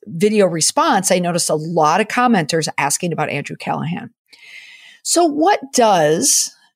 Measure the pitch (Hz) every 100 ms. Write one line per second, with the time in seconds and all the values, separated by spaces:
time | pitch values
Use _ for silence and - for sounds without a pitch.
0 | - 165 208 214 185 165 - - 320 226
1 | 185 185 175 175 - 165 156 170 151 175
2 | 208 - 247 220 151 165 156 - 143 -
3 | 180 156 151 143 - - - 147 160 170
4 | - _ _ - - - - - - -
5 | - 330 339 285 339 415 269 - 226 190
6 | 151 160 277 - - - _